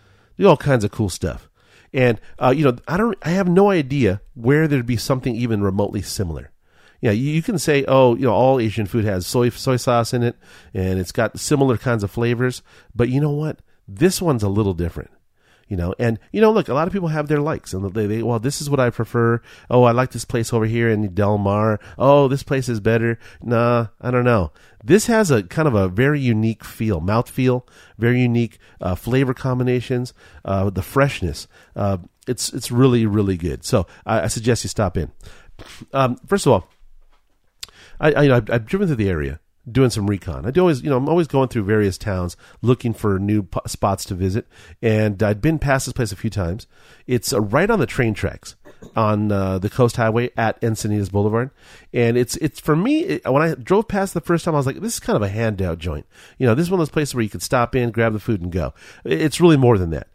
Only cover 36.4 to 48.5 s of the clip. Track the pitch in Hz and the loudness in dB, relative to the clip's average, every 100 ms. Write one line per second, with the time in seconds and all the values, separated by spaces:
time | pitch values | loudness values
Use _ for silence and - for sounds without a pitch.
36.4 | 147 101 - _ - - - _ _ _ | 4 2 0 _ -20 -20 -20 _ _ _
37.4 | _ _ - - - - 156 143 147 123 | _ _ -20 -20 -18 -2 2 4 4 4
38.4 | 110 117 110 196 196 123 98 85 69 73 | 2 -2 -2 -2 0 0 0 0 -4 -8
39.4 | _ _ - 113 127 110 101 101 - 67 | _ _ -4 2 2 2 -2 -4 -6 -8
40.4 | 87 165 180 131 156 127 143 170 165 139 | -2 2 2 2 0 0 2 0 2 0
41.4 | 131 120 95 110 101 - 110 92 90 - | 0 0 0 2 2 -2 -6 -4 -6 -8
42.4 | - - 113 127 117 110 107 95 101 107 | -20 -4 0 0 0 -2 -2 0 0 0
43.4 | 92 - - - 104 98 - 90 95 104 | -2 -8 -8 -4 -2 -2 -4 -4 -2 -2
44.4 | - - - - 117 107 107 98 104 104 | -6 -16 -20 -4 0 2 0 0 -2 0
45.4 | 147 160 143 135 131 127 113 - 113 98 | 0 0 0 -2 -2 -6 -6 -4 -6 -4
46.4 | 85 101 - _ - - - 120 - 123 | -4 -6 -12 _ -20 -16 -4 -4 0 -2
47.4 | 104 135 196 226 120 - 117 104 90 65 | 0 2 2 2 0 0 -2 0 -4 -8
48.4 | - | -18